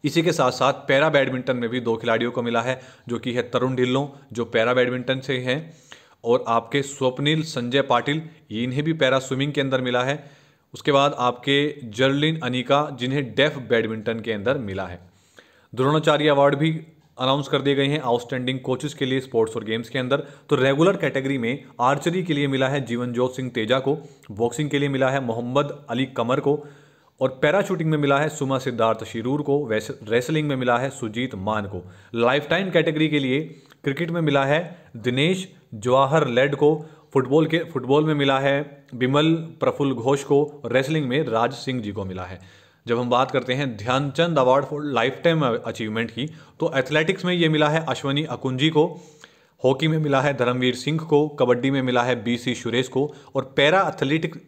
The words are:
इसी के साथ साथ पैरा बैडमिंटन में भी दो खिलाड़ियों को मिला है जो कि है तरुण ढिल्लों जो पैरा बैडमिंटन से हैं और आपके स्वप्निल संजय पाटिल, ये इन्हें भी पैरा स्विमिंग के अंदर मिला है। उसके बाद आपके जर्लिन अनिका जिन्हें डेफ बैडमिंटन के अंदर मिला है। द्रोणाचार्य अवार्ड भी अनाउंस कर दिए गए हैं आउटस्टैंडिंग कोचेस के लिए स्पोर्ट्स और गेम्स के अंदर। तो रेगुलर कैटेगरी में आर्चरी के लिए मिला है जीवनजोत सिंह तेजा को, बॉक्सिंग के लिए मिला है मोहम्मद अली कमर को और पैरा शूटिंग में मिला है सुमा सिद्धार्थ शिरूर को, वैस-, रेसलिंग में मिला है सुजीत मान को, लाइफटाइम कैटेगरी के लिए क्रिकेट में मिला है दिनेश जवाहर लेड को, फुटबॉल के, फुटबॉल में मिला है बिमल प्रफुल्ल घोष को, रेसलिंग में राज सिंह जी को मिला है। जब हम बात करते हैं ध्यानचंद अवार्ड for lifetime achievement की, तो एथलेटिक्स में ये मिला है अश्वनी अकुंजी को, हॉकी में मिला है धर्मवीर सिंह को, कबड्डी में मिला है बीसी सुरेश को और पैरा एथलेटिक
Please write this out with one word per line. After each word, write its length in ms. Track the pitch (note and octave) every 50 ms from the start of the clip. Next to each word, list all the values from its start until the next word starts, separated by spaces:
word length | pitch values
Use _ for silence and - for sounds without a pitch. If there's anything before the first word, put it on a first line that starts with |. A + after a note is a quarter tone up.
| -
इसी 180 | D3 - E3+
के 100 | D#3+ F3
साथ 200 | D#3 - C#3 B2+
साथ 220 | B2 - C3 C3 C#3
पैरा 360 | C#3 - - C#3 C3+ D3+ D#3+
बैडमिंटन 460 | D3 C#3+ C3+ C3 C3 B2+ B2 - B2+
में 140 | B2 A#2+ A2+
भी 100 | A#2+ B2+
दो 160 | A#2 A#2 A2+
खिलाड़ियों 360 | A2+ A#2 A#2 A2+ A2+ A2+ A#2+
को 100 | A#2+ C3
मिला 200 | A#2 A#2+ A#2 A#2
है 200 | A2+ B2+ C3 C3 - - - - _ -
जो 100 | A#2+ A#2
कि 140 | - C3 A#2
है 160 | B2 A#2+ A#2+
तरुण 260 | - B2 B2 C3 C3
ढिल्लों 320 | B2 B2+ B2+ B2+ C3+ C#3+ D3 - - - - A2
जो 120 | A#2+ A#2
पैरा 280 | A#2 - A2+ A2+ A#2+ B2
बैडमिंटन 460 | B2+ B2 B2 B2 B2+ B2 - C3 C3
से 180 | C3 - C3+ B2+
हैं 360 | B2+ B2+ B2+ D3+ D#3+ - - - - - - - _ _ - _ -
और 220 | A#2 A#2+ C3+ - A2+
आपके 340 | A2+ A#2 A#2 - - C#3+
स्वप्निल 640 | C#3 C#3 - - C3 B2+ B2+ - C#3+ D3 D#3+ D#3+ D#3
संजय 380 | D#3+ - B2+ A#2+ A#2+ B2 C#3
पाटिल, 400 | C3+ - B2 A#2+ A#2 C3+ D3 D#3+ D#3+ D#3+ - - _ _
ये 120 | G#2+ A2 A#2+
इन्हें 200 | B2+ B2 C#3 D3
भी 100 | D#3+ E3
पैरा 260 | D#3+ C#3 C3 C3 C3+
स्विमिंग 340 | C3 - C3+ B2+ C#3 D3 C#3+
के 80 | D3
अंदर 200 | C#3 C3+ C3 C3
मिला 220 | B2+ B2 B2 B2 B2
है। 260 | C3 C#3+ D#3+ - - - _ _ _ _ _ _ _ -
उसके 180 | - - -
बाद 240 | C#3+ C#3 C#3 C#3+ - -
आपके 580 | B2 B2 A#2+ - - C#3+ C#3 C#3 C#3+ D3+ C#3+ - B2
जर्लिन 560 | A2+ G#2 G#2+ C3 C3+ C3+ C#3+ D3 D#3 D#3+ D#3+ D#3
अनिका 540 | B2 B2 B2+ B2 B2 C#3 C#3+ D3+ D3+ C#3 B2
जिन्हें 360 | B2 B2+ C3+ D3 C#3 A#2 G#2
डेफ 220 | C3 C#3 D3+ C#3+ C#3
बैडमिंटन 600 | B2 G#2+ A#2+ A2+ A2+ A2 A2 A2 G#2+ A#2+ A2+ A2+
के 140 | G#2 A2+ A2
अंदर 240 | G2+ G2 A#2 C#3 D#3
मिला 280 | A#2+ G2+ F#2+ F#2+ F#2+
है। 140 | F2+ F2+ F2 - - _ _ _ _ _ - - _ _ _ _ _ -
द्रोणाचार्य 520 | B2+ C3 C3+ D3+ D#3 D3+ E3 D3+ D3 D3+ D3+
अवार्ड 280 | C#3+ C#3 C#3 C#3+ D3
भी 300 | C#3 D3+ E3 D#3+ D#3+ - - _ _ _ _ _ -
अनाउंस 280 | B2+ C3 C3+ D3 C#3 -
कर 140 | - C#3
दिए 140 | B2+ C#3+ C#3
गए 100 | C3+ C#3
हैं 160 | C#3 C#3+ D3+
आउटस्टैंडिंग 580 | C3+ B2 A#2 A#2+ A#2+ - C#3 B2+ B2 B2+ C3 C3
कोचेस 340 | - - B2+ B2 - D3 -
के 120 | - C#3
लिए 140 | C3 C3 C3
स्पोर्ट्स 360 | C3 - - A#2 A2 - -
और 80 | A#2+ G#2+
गेम्स 260 | G#2+ A2 A#2 A#2+ -
के 100 | - C3+
अंदर। 180 | B2+ B2 C3+ C#3+ - - - - _ _
तो 60 | D3
रेगुलर 420 | C3 B2+ C3+ C3+ C#3+ E3 F#3 G3+ -
कैटेगरी 400 | D#3+ C#3+ - C3+ C3 C3+ C#3 C3+
में 260 | A2+ A2+ C3 D3 - - - -
आर्चरी 420 | B2 B2+ C#3+ C#3 - F3 E3+ F#3+ F3
के 100 | F3+ D3+
लिए 140 | C#3+ C#3+ C#3
मिला 220 | C3+ C3 C3 C3
है 160 | C#3 C#3+ C3
जीवनजोत 500 | A2+ A#2+ A#2+ B2 B2 A#2+ A#2+ B2 B2+ B2+
सिंह 140 | - C3 B2
तेजा 300 | - A#2 A2 G#2+ B2+ C3+
को, 180 | C3 C3+ D3 D#3+ - - - - - -
बॉक्सिंग 380 | A2 F#2+ A#2 A#2+ A#2 - D3+ D3
के 100 | D3 C#3
लिए 100 | C#3+ C#3+
मिला 200 | C3+ C3 C3 B2+
है 140 | C3+ C#3 C3
मोहम्मद 640 | A#2+ A2 A#2 A#2+ A#2+ B2+ C#3 D3 C#3+ - - - -
अली 160 | A#2 A#2+ C3+
कमर 340 | C3 - - A2+ A#2 B2+ C#3+
को 260 | D3 C#3+ C#3+ D3 D3 - - - - _ _ _ _ _ _ _
और 180 | C3 C3 C3 -
पैरा 200 | - D3+ D#3+ G3
शूटिंग 280 | G3 - F#3+ D#3+ D#3+ D#3+
में 80 | D#3 D3
मिला 220 | D3 C#3 C#3 C#3
है 100 | D3+ D#3
सुमा 280 | D3+ - C#3+ C3 C3+ C3
सिद्धार्थ 460 | C3 C#3 A#2+ A2+ A2+ A2+ A2 A2 A2+
शिरूर 380 | G#2 - A2+ A2 B2 C3+ D3
को, 240 | D3 C#3+ C#3 C#3+ D3
वैस-, 440 | A#2 A2 G#2+ - - - - A#2 G#2
रेसलिंग 380 | A2+ A#2+ B2 - D#3+ D#3 D3+ D3
में 80 | C#3
मिला 220 | C3 B2+ B2 A#2+ A#2+
है 120 | C3 C#3
सुजीत 460 | C3 - - A2+ G#2+ A#2 B2+ C3 -
मान 300 | G2+ F#2 G#2 G#2+ G#2+ G2+
को, 260 | F#2+ G2+ F2+ F2 - - - - - -
लाइफटाइम 560 | A2+ A#2 A#2+ C3 D3 D3 - E3 F3 G3 F#3+
कैटेगरी 380 | E3 E3+ D#3 E3+ D#3 D3+ D#3 D#3
के 100 | D#3 D3
लिए 220 | C3+ C3 B2+ C#3+ D#3+ D#3+ - - - - - _ -
क्रिकेट 280 | C#3+ C3+ C#3 F3 D#3+
में 100 | E3 F3
मिला 240 | D#3+ D3+ C#3 C#3 C3+
है 400 | C#3 D3 D#3+ F3+ E3 - - - - - A#2+
दिनेश 560 | G#2+ B2 A#2+ C3 C#3+ E3 F#3 F#2+ F2+ - - - _ _ -
जवाहर 540 | G#2+ G#2 B2 B2 C3+ C#3 C3 D3 D#3+ D3+ C3
लेड 280 | A#2 A#2+ C3 D3 C#3+
को, 300 | C#3 D3+ D3 D#3 D#3 D#3 - - - - _ -
फुटबॉल 320 | C3+ B2+ B2 C3+ D#3 D#3+
के, 120 | D#3 D#3+ E3
फुटबॉल 480 | E3 - - C3+ A#2+ B2 C#3 D3 D#3
में 80 | D#3 D3+
मिला 260 | D3 C#3 C#3 C3+ C3+
है 480 | C#3 C#3 C#3 C#3 D3+ D3 - - _ _ -
बिमल 380 | A#2 B2+ B2+ C3+ D3 D#3 D#3+ E3
प्रफुल्ल 600 | E3 D#3+ - - - - B2 A#2+ - C#3+ C#3 C3
घोष 300 | A2+ A2+ C3 C#3+ C#3 C#3
को, 380 | - C#3+ C#3 D3+ D3 - - -
रेसलिंग 420 | A#2 A#2 C3 C#3 C#3+ D#3+ D#3 D3 B2
में 160 | B2 C#3+ D#3
राज 300 | B2+ A2 A2+ A#2 A#2+ A#2+
सिंह 280 | - - - B2+ B2+
जी 100 | G#2+ G#2
को 140 | G2 G#2 G2
मिला 180 | F#2+ F#2 F#2 F#2
है। 160 | F2+ F#2+ F2+ F#2 F#2 - - _ _ _ _ _ A2+
जब 120 | A#2 A#2
हम 100 | B2 A#2+
बात 220 | B2 B2 C3+ C3
करते 220 | - C3+ A#2+ A#2+ B2+
हैं 240 | C3+ C#3+ C3+ A#2 G2+
ध्यानचंद 600 | G2+ A#2+ B2 C3+ D3 C#3 C3+ - E3 F3 E3 D3
अवार्ड 260 | C3 B2+ B2+ C#3 C#3
for 140 | - D#3 D3 D3 D3 C3+
lifetime 720 | A#2 A2+ C3 C3+ - - E3+ E3 D#3+ D3 B2+ A2+ A#2 - A#2
achievement 440 | A2 - A#2 G#2+ G#2+ A2+ A#2 A2
की, 160 | A2+ A#2 C3 D#3 D#3+ - - - _ _
तो 120 | D#3+ E3 D#3+
एथलेटिक्स 500 | C3+ B2+ - D3+ D3+ D#3+ E3 F#3+ F#3 -
में 80 | F3+ F3+
ये 160 | F3 E3 D#3+
मिला 200 | D#3 D3+ D3+ D3+
है 160 | D3+ E3 D#3+ D3
अश्वनी 340 | C3 - - C#3 C3+ C#3+ D#3+
अकुंजी 460 | D3+ B2 A#2 - C3 C3 B2+ C#3 D#3+
को, 320 | D#3 D3+ D#3 F3+ D#3 - - - - - - - _ _ _ _ _ _ -
हॉकी 220 | B2+ C3+ C3 D#3+ D#3+
में 100 | D#3+ D#3+
मिला 240 | D#3 D3 C3+ C3+
है 160 | C3 D3 C#3 A#2
धर्मवीर 380 | B2 A#2+ B2 B2+ B2+ B2+ A#2+
सिंह 240 | B2 - C#3+ D#3 D#3+
को, 280 | D#3 - D3+ C#3+ D3+ D3
कबड्डी 440 | D3 - C3+ A#2+ B2 A#2+ A#2+ C3+
में 100 | C#3 C#3
मिला 220 | C3 B2+ B2 B2 B2
है 200 | B2+ B2 A#2 G#2
बीसी 320 | A#2 A#2+ A#2 - C3 A#2+
सुरेश 320 | A2 - A#2 A2 B2 B2+ B2+
को 280 | - C3 C#3 D3 - - - - _
और 180 | C#3 C3 - - -
पैरा 380 | C#3 D3 E3+ F#3+ F#3+ D#3+ -
एथलेटिक 400 | - C#3 C3+ D3 D#3+ D#3+ D#3+ - C#3 -